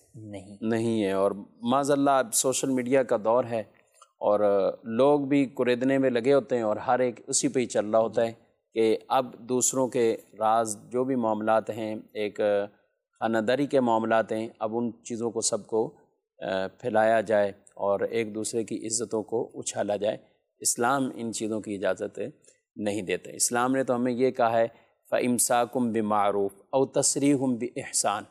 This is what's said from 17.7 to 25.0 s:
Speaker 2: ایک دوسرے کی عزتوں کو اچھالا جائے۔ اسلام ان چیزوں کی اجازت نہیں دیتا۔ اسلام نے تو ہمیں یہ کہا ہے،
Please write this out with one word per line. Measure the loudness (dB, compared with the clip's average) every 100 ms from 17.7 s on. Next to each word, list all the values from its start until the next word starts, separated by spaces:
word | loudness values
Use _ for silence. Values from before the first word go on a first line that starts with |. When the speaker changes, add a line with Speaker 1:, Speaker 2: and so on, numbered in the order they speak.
| -6 -2 0
Speaker 2:
ایک | 0 -2 -4
دوسرے | -6 -6 -4
کی | -4 -6 -6
عزتوں | -4 -4 -4
کو | -4 -4 -6 -8
اچھالا | -8 -4 -2 -2
جائے۔ | -2 -4 -10 _ _ _
اسلام | -4 0 2 2 -2
ان | -4 -8
چیزوں | -6 -4 -4
کی | -6
اجازت | -4 -2 -2 -4 -8 -10 -10 _ _ _ -8
نہیں | -4 -2
دیتا۔ | -2 -4 -6
اسلام | -4 -2 0 0
نے | 0
تو | 0
ہمیں | 0 0
یہ | 0 0
کہا | 2 2 2
ہے، | 0 -2 _ _